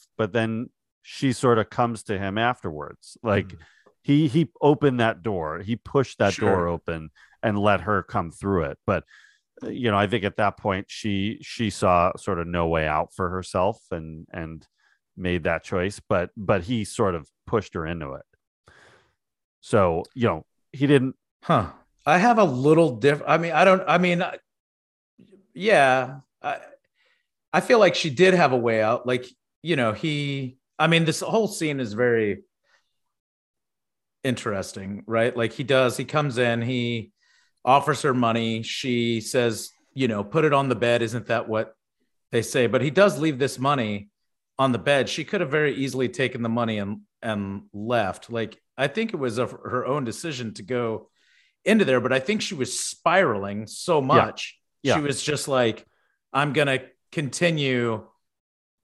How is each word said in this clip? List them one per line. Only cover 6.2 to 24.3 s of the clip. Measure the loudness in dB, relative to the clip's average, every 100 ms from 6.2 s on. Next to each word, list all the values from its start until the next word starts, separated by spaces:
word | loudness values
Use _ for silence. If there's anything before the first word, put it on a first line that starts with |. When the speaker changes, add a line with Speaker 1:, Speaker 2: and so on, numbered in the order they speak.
| 0
Speaker 3:
Sure. | 2 0
Speaker 1:
door | 2 0
open | -4 -6 -10 -10 _ -20 -4
and | -2 2
let | 2 2
her | 2 -2
come | 0 -6 -6
through | -6 -2 0 0
it. | -4 -2
But, | -2 -4 -20 _ _ _ -14
uh, | -10
you | -4 0
know, | 2
I | 2
think | 0
at | -2 0
that | -2 -2
point | -4 -4 -6
she, | -8 -4 -2 -4 -6
she | -14 -6 -4
saw | 0 4 4 2 -2
sort | -6 -4
of | -2
no | -2 0
way | 0 0
out | -2 -4
for | -6 -6
herself | -6 -6 -2 -2 -2 -10
and, | -12 -10 -16 -14
and | -12 -12 -12 _ _ _ _ _ -8
made | -4 -2
that | -2 -4
choice. | -2 -2 -2 -6 -2
But, | -2 -2 -8
but | -2 -2
he | 0 -4 -4
sort | -2 -2 -2
of | -10 _ -4
pushed | -4 -2
her | -8 -6
into | -6 -8
it. | -12 -16 _ _ _ _ _ -20 _ _ _ _ _ _ _
So, | 0 4 4 0 -6 -2
you | 0
know, | 0 -8 _ _
he | -2 4
didn't | 4 2 -6 _ _
Speaker 3:
Huh. | 0 0 0 -10 _ _ 2
I | 4
have | 4 4
a |
little | 4 4 4 6 4 4
diff-, | 2 2 2
I | 0
mean, | 2
I | 4 6
don't, | 6 4
I | 2
mean, | 2 0
I, | -2